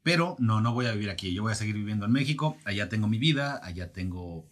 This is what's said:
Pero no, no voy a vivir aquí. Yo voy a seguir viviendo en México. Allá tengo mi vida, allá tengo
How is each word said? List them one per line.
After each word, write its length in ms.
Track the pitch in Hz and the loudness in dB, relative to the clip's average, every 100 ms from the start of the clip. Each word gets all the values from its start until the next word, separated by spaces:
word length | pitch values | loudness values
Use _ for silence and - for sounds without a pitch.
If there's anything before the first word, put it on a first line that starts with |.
Pero 340 | - 170 170 170 | 0 2 2 2
no, 220 | 120 110 | 2 4
no 120 | 113 | 4
voy 120 | 120 123 | 2 0
a 80 | |
vivir 160 | 107 104 | 0 -2
aquí. 240 | 92 95 | -4 -4
Yo 100 | 90 | -2
voy 80 | 110 | 0
a 40 | 107 | -2
seguir 200 | 107 107 | -2 -2
viviendo 300 | 104 107 104 | -2 -2 2
en 80 | |
México. 440 | 127 139 147 156 - | 2 2 0 -2 -2
Allá 240 | - 101 101 | -4 -2 -2
tengo 220 | 107 107 | 0 2
mi 100 | 110 | 2
vida, 400 | 151 139 143 - | 4 2 0 -6
allá 300 | 92 87 87 | -8 -8 -8
tengo 560 | 95 92 90 87 82 - | -6 -6 -6 -8 -10 -12